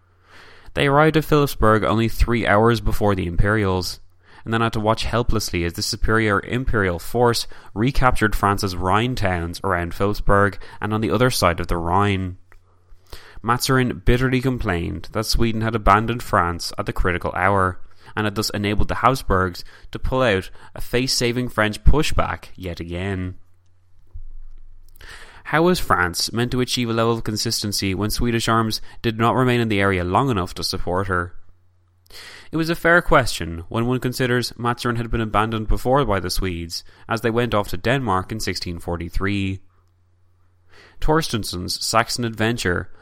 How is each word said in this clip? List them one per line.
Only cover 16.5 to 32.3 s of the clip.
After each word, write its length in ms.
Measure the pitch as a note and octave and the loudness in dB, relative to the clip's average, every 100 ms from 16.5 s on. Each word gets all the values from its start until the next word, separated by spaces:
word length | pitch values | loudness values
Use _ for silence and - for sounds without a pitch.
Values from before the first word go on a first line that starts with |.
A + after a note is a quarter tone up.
| E2+ - - | -2 -6 -6
at 80 | G#2 | -4
the 80 | |
critical 380 | - F#2+ F2 E2 - | 0 0 0 -4 0
hour, 440 | F#2 G2+ F#2 F2+ - - - - | 2 4 2 -2 -10 -16 -10 -4
and 100 | G#2+ | -4
had 100 | G2+ | -2
thus 140 | G#2 | -4
enabled 380 | G2+ G2+ G#2 G2+ | -2 0 2 2
the 60 | - | 4
Habsburgs 680 | A#2 C3+ - F#2+ F#2 F2+ - - - | 2 2 2 2 2 -4 -14 -18 -14
to 60 | - | -6
pull 240 | - C3 | -2 0
out 280 | B2+ F#2+ - - - - | 2 0 -2 -12 -16 -12
a 60 | |
face-saving 680 | - A#2+ C3 - B2 A#2+ B2 | -4 -2 0 0 -2 -2 -2
French 340 | G#2+ G#2+ G#2 | 0 0 4
pushback 640 | - C3+ D#3 - E2+ E2+ - - | 8 8 6 2 0 -4 -12 -12
yet 240 | F2+ E2 | -10 -10
again. 560 | E2+ E2+ F#2+ F#2+ F#2 F#2 - - _ - _ - - - - - - - - - - - - - - - - | -8 -6 -4 -4 -6 -8 -16 -20 _ -20 _ -20 -16 -14 -12 -12 -12 -14 -18 -20 -20 -20 -20 -20 -20 -20 -4
How 180 | D3+ | 2
was 160 | E3+ F3+ | 2 2
France 520 | - F2+ F2+ E2+ - | 2 2 2 0 -4
meant 200 | G#2+ A#2+ | -2 -2
to 100 | B2+ | 0
achieve 280 | B2 - A#2+ | -2 -2 0
a 40 | |
level 200 | A2+ A2+ | 0 2
of 100 | A#2 | 0
consistency 720 | A2+ G#2+ A#2 A2 G#2+ G2+ G2 F#2 | -2 -4 -4 -4 -4 -2 -2 -2
when 160 | G#2 | -2
Swedish 360 | G#2 A#2+ A#2 A2+ | 0 0 0 2
arms 340 | A2+ A2 G#2+ - - | 0 0 -2 -8 -6
did 160 | A#2 A2 | -4 0
not 180 | A#2 G#2+ | 2 4
remain 240 | B2+ A#2+ | 2 2
in 80 | A#2 | 2
the 140 | G2+ | 2
area 220 | G2 F#2 | 2 0
long 260 | F2 F#2+ C3+ | 0 0 2
enough 240 | G#2+ F2 - | 0 -2 -4
to 80 | |
support 440 | E2 F#2 - F2 G2 | -6 -4 -2 -2 -2
her? 260 | F2+ F2 - - - _ _ _ _ - - - | -2 -4 -8 -16 -18 _ _ _ _ -20 -20 -20